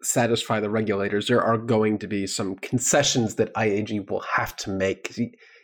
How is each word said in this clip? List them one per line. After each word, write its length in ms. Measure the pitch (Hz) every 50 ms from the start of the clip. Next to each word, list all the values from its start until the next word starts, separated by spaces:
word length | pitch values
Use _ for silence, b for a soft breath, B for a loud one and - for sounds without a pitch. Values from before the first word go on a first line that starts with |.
satisfy 580 | - - - 131 120 117 117 113 - - 113 110
the 100 | 104 104
regulators, 580 | 104 110 110 104 101 98 98 101 101 104 104 -
there 140 | 123 113
are 160 | - 107 113 110
going 400 | 113 117 117 107 107 107 107 104
to 80 | 107 92
be 200 | 104 101 98 98
some 280 | - - 110 95 95 95
concessions 800 | - - - 123 - - - 151 139 - - 135 117 107 -
that 160 | - 110 - -
I 100 | - 113
A 180 | 110 101 104 107
G 180 | - 110 104
will 220 | 95 - 98 90 - - -
have 200 | - 113 - - -
to 120 | - -
make. 360 | 95 95 95 95 95 - -
'Cause 120 | - - -
you, 140 | 120 120 b b b b b b